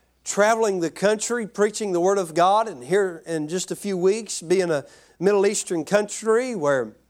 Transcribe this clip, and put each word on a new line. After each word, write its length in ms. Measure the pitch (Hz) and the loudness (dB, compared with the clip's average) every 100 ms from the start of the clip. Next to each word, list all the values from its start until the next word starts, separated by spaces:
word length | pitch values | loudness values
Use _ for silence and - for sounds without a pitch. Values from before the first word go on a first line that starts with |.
| _ _ | _ _
traveling 560 | - - 208 226 220 190 | -6 2 2 4 0 0
the 100 | 165 | -4
country, 560 | - 196 214 - 240 214 | 0 0 0 -2 -4 -4
preaching 460 | - 208 208 214 | 0 0 0 -2
the 80 | 175 | 0
Word 180 | 180 196 | 2 2
of 160 | 175 | 0
God, 340 | 160 180 208 220 | 2 4 4 0
and 160 | 147 | -6
here 380 | 127 190 190 165 | -2 0 0 -4
in 240 | - 160 151 | -6 -6 -4
just 220 | 180 - | -6 -6
a 60 | 175 | -8
few 200 | 202 185 | -4 0
weeks, 460 | 185 214 214 - | 2 0 -4 -8
be 180 | 160 185 | 0 0
in 100 | 175 | 2
a 140 | 147 - - _ - | -2 -4 -18 _ -2
Middle 280 | 185 202 202 | 2 4 2
Eastern 400 | 208 - 170 151 | 0 -4 -6 0
country 680 | 202 208 - 220 220 254 | 0 0 -4 0 0 0
where 380 | 220 143 139 110 - | -2 0 0 -2 -10